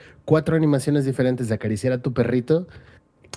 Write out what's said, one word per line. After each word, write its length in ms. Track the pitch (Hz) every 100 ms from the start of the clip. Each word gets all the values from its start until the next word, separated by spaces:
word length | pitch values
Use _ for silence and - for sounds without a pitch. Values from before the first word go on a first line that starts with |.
| - - -
cuatro 300 | 156 156 160
animaciones 500 | 156 139 147 143 135
diferentes 440 | 127 127 127 113
de 60 | 110
acariciar 380 | 107 107 127
a 80 | 123
tu 120 | 135
perrito 540 | 123 117 123 123 160 180 - - - _ _ -